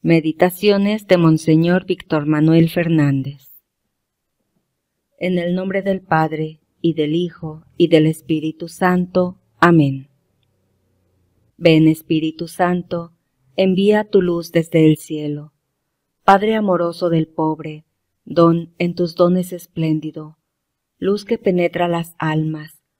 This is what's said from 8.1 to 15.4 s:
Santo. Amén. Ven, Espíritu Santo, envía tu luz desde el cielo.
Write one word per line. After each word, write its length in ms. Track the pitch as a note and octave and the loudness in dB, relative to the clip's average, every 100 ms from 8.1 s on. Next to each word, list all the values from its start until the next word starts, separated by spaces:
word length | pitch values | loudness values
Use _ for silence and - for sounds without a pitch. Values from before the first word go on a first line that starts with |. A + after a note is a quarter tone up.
| D#3+ - D#3 D#3 D#3 E3+ | -2 -6 -4 -4 -10 -16
Santo. 680 | - F#3 F3+ F3+ F#3 F3+ F#3 _ _ | -2 0 0 0 -2 -2 -6 _ _
Amén. 520 | F3 E3+ C#3 C3+ C3+ _ _ _ _ _ _ _ _ _ _ _ _ _ _ _ | 4 4 4 -2 -12 _ _ _ _ _ _ _ _ _ _ _ _ _ _ _
Ven, 320 | E3+ D#3+ D#3 | 2 4 4
Espíritu 580 | D#3 _ D#3+ D#3+ D#3+ E3+ | 2 _ -4 -4 -8 -14
Santo, 680 | - F3+ F3+ F3 F3 E3+ _ _ _ _ - | -4 -2 -2 -6 -10 -10 _ _ _ _ -4
envía 480 | F#3+ F#3 G3 G#3 | 0 2 2 0
tu 160 | G#3+ G3+ | 2 0
luz 320 | F3 E3+ E3 | 0 -4 -2
desde 320 | E3+ E3 E3 | -4 0 4
el 140 | D#3 D#3 | 4 2
cielo. 560 | - D#3 D3+ D3 | -4 -8 -8 -10